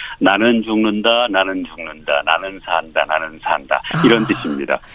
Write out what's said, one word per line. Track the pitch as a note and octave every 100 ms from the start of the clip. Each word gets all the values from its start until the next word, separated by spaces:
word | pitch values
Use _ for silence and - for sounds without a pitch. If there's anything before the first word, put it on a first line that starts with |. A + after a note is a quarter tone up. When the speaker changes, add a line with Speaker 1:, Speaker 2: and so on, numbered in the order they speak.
| - -
Speaker 1:
나는 | F#2 G2 A#2 A2+
죽는다, | A2 G#2+ G#2+ G#2+ A2+ A#2 A#2+
나는 | F#2+ F#2+ F#2+
죽는다, | E2+ - E2 D2+ D2+ D2 D2+
나는 | E2 F#2+ F#2+ F#2
산다, | E2 D#2 D#2 D2
나는 | D#2 D#2+ D#2
산다 | - D2+ C2+ C2+ - D#2+ -
이런 | A#2
Speaker 2:
아, | -
Speaker 1:
뜻입니다. | - D#2+ C#2 C#2 - -